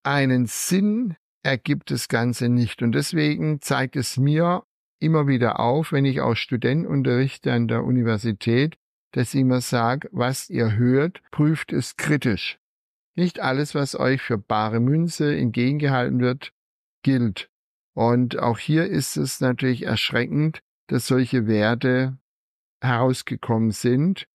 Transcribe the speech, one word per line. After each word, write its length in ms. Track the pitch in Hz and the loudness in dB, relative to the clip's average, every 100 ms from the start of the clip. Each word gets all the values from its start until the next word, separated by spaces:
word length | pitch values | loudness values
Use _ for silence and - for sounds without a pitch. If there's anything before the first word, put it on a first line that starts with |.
einen 440 | 139 139 135 127 120 | -2 0 2 2 0
Sinn 680 | - - 185 208 220 240 160 _ _ | -2 -2 0 2 0 -4 -8 _ _
ergibt 480 | - 131 - 143 - | -4 -2 -2 -4 -4
das 160 | 127 - | -6 -2
Ganze 400 | 117 120 117 120 | 0 0 0 2
nicht. 340 | 123 120 - | 2 0 0
Und 80 | 120 | 0
deswegen 720 | 135 143 165 151 156 156 151 | 0 0 0 0 0 -2 -2
zeigt 340 | - 131 131 | -2 -2 -2
es 220 | 143 120 - | -4 -4 0
mir 480 | 139 151 170 180 - _ _ - | 2 2 2 0 -6 _ _ -4
immer 300 | 156 160 139 | 0 2 2
wieder 320 | 131 117 - | 2 2 2
auf, 320 | 117 139 160 | 0 0 0
wenn 140 | 143 139 | 0 0
ich 140 | 131 | 2
auch 120 | 120 | 0
Studenten 540 | 113 - 120 117 147 - | 0 -2 -2 0 0 0
unterrichte 640 | 143 131 123 135 - - | 0 2 2 0 -2 -2
an 160 | 120 117 | 0 0
der 160 | 117 | 0
Universität, 920 | 120 127 117 107 117 101 - 120 151 - _ _ _ | 0 0 2 0 -2 -2 0 2 0 -4 _ _ _
dass 180 | - 123 | -4 -2
ich 100 | 139 | 2
immer 180 | 131 127 | 2 2
sag, 480 | 120 123 117 135 - | 0 0 0 -2 -4
"Was 400 | - 123 131 - | -4 -2 -4 -4
ihr 260 | 175 113 104 | -2 0 2
hört, 460 | 123 131 160 - _ | 4 4 2 -4 _
prüft 420 | - 151 156 - | 0 2 0 -2
es 240 | - 123 - | -4 -4 -4
kritisch." 600 | - 147 123 95 - - _ _ _ _ _ - | 0 0 0 -2 -4 -12 _ _ _ _ _ -2
Nicht 220 | 180 - | -2 0
alles, 380 | 131 131 147 147 | -2 0 -2 -2
was 180 | 139 | -2
euch 260 | - 127 131 | 0 0 0
für 180 | - 110 | -2 -4
bare 420 | - 107 107 113 | -2 0 0 2
Münze 560 | 123 156 170 - 147 151 | 2 2 0 0 0 0
entgegengehalten 840 | 127 113 123 147 143 131 127 127 | 0 0 0 2 0 0 0 0
wird, 340 | 123 135 - _ _ _ _ _ | 0 -2 -8 _ _ _ _ _
gilt. 460 | - 131 117 95 - _ _ _ _ | 0 2 2 -2 -12 _ _ _ _
Und 460 | - 113 123 123 127 | -2 2 2 2 0
auch 180 | 120 117 | 0 0
hier 280 | - 156 185 | 0 0 2
ist 300 | 175 131 - | -2 -2 -4
es 240 | 139 - | -4 -2
natürlich 440 | 131 123 131 123 | -2 0 0 0
erschreckend, 800 | 196 113 - 123 127 147 156 - _ _ - | -2 -2 -2 -2 0 0 0 -2 _ _ -4
dass 180 | - - | -4 0
solche 400 | 131 123 131 110 | 0 2 0 2
Werte 720 | 107 107 120 131 127 131 131 _ _ _ _ _ _ | 2 2 0 0 0 0 -6 _ _ _ _ _ _
herausgekommen 920 | 127 120 131 127 - 117 - 113 113 | -2 2 2 0 -6 -8 -2 0 0
sind. 560 | 104 123 127 170 190 - | 0 0 2 0 -2 -8